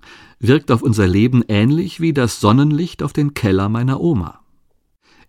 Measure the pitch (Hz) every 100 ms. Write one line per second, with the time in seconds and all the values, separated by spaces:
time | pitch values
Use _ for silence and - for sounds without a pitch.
0 | - - - _ 104 151 - 117 135 104
1 | 95 98 123 123 - 104 117 156 180 -
2 | 165 143 123 - 104 127 147 147 175 -
3 | 147 - 147 143 104 95 101 113 123 135
4 | 170 131 82 - _ _ _ _ _ _
5 | _ _